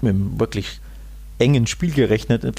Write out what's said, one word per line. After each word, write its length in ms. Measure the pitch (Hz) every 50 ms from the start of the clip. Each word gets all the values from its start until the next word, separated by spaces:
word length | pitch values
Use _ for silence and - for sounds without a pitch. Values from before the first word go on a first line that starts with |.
mit 140 | - 113 98
einem 260 | 98 98 98 - 107
wirklich 400 | 113 110 - 101 95 - - - - - - - - - - - - - - -
engen 280 | 120 143 143 127 117 -
Spiel 240 | - - 175 175 147
gerechnet. 520 | 143 120 98 107 110 - - 117 113 - 113 110